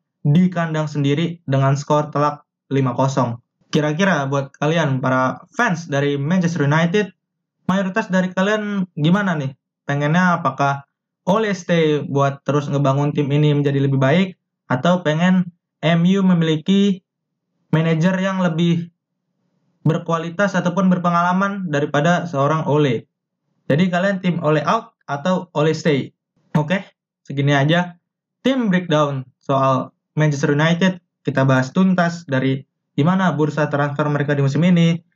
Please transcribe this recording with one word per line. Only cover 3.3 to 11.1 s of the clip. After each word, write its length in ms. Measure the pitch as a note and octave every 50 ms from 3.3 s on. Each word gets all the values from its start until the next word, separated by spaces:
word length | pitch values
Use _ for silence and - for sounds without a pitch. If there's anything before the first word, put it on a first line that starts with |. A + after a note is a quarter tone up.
| A#2 - _ _ _ _ _ _
Kira-kira 560 | - D3+ D3 D3+ D3+ D#3+ G3 G3 E3+ C#3+ C#3 C3+
buat 240 | C#3 C#3 C#3 - -
kalian, 440 | _ D3 D3+ E3 F3 D#3 C3+ C3+ B2+
para 440 | C3+ B2+ C3 B2+ C3 B2+ B2 - - _
fans 360 | _ - B3 A3+ E3+ - - D#3
dari 240 | C#3+ C#3 C#3+ C#3+ C#3+
Manchester 480 | C#3 C#3 D3+ F#3 F#3+ E3+ E3 - D#3 C#3+
United, 480 | C#3 D3 D#3+ E3+ E3+ F#3 G#3 G3+ - - _ _ _ _ _ _ _ _ _ _ -
mayoritas 400 | F#3 G3 F#3+ F#3 F#3 A3 G#3+ -
dari 240 | F3+ F#3 F3+ F3+
kalian 560 | F3+ F#3+ F#3+ G3+ G#3+ G#3+ G#3 G#3 G3+ G3 F#3 - _
gimana 400 | D#3 D3 E3 F3+ G#3 G3+ F#3 E3
nih? 200 | D3+ C3+ C3 - - _ _ _ _ _
Pengennya 560 | - C#3+ C#3+ D3 D3 D#3+ F3+ F#3 F3+ E3+ E3+
apakah 440 | E3+ - - - C#3 C#3 C#3 C#3 - _ _ _ _ _